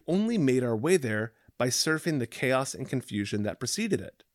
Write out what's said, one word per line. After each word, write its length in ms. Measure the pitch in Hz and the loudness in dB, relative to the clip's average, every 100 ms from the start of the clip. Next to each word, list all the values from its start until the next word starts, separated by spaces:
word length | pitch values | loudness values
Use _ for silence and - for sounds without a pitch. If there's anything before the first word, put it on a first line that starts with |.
| - | 0
only 320 | 175 220 233 | 0 2 2
made 240 | 139 127 | 4 4
our 140 | 123 113 | 2 0
way 200 | 139 185 | 2 2
there 360 | 127 107 113 - _ - | 2 -2 -4 -8 _ -2
by 100 | 123 | 0
surfing 500 | - - 156 170 151 | 2 0 0 0 -2
the 80 | 113 | -4
chaos 480 | - 135 131 135 | -2 0 2 0
and 140 | - 131 | -6 -4
confusion 540 | 135 - 104 101 104 | -4 -2 -4 -2 -2
that 160 | 104 - | -2 -4
preceded 420 | 123 - 220 143 | -4 -4 -2 -2
it. 220 | 92 - _ | -4 -16 _